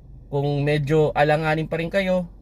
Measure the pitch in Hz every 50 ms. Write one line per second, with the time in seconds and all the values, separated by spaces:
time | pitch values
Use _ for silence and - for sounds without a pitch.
0 | - - - - - - 143 143 143 147 147 143 143 147 151 151 139 135 156 156
1 | 151 143 - - 147 151 151 156 160 156 156 160 156 - 165 165 170 165 190 196
2 | 190 185 185 185 175 - - -